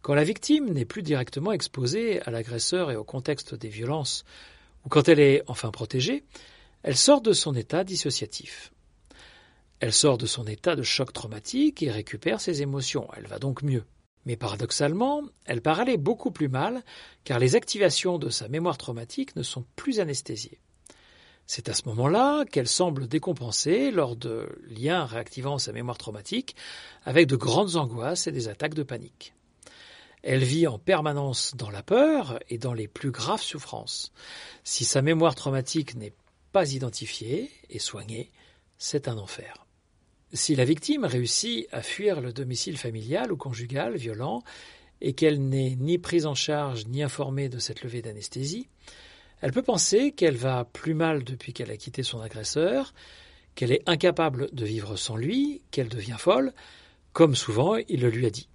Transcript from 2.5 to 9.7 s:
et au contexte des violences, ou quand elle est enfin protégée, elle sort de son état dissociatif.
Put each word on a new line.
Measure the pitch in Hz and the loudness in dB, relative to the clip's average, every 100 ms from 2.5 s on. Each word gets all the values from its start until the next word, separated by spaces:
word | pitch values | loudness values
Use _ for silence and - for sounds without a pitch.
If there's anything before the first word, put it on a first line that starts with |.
| 117 - 180 165 | -4 0 0 0
et | 113 | -4
au | |
contexte | 107 135 131 143 - | -6 -6 -4 -4 -6
des | 117 113 | -10 -10
violences, | 104 120 156 131 - - - - - _ - | -6 -2 -2 -2 -6 -8 -20 -20 -20 _ -16
ou | - | 4
quand | 151 139 | 6 10
elle | 151 | 10
est | 143 139 - | 10 8 2
enfin | 120 113 | -6 -6
protégée, | - 113 131 151 277 - - - - - _ | -6 -2 0 0 -2 -6 -20 -20 -20 -20 _
elle | - 131 | -2 4
sort | - 285 | 8 8
de | 226 | 6
son | 185 160 | 2 2
état | 127 107 165 | -2 0 -2
dissociatif. | 190 190 143 - 107 - - - - _ _ _ _ - - - - _ _ | 0 -2 -2 -2 -6 -10 -12 -16 -18 _ _ _ _ -20 -20 -20 -20 _ _